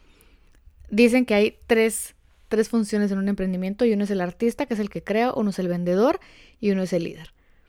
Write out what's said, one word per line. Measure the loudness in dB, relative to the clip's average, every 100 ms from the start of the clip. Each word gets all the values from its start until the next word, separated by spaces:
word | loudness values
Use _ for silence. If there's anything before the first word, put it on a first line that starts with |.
| _ _ _ _ _ _ -20 -20 -2
dicen | 4 6 4
que | 2
hay | 2 2 0 0
tres, | 2 2 -2 -10 -16 _ _ -4
tres | -2 0
funciones | 0 0 0 0
en | 0
un | -2
emprendimiento | -2 -2 -4 -4 0 0
y |
uno | 2
es | 0
el | -2
artista, | -4 -2 -2 -2 -4
que |
es | -4
el | -6
que | -8
crea, | -4 0 0
uno | 0 -2
es | -2
el | -4
vendedor | -2 0 2 2 0 -8 -20 -20 _
y | -2
uno | -2
es | 0
el | -2
líder. | -4 -10 -18 _ _ _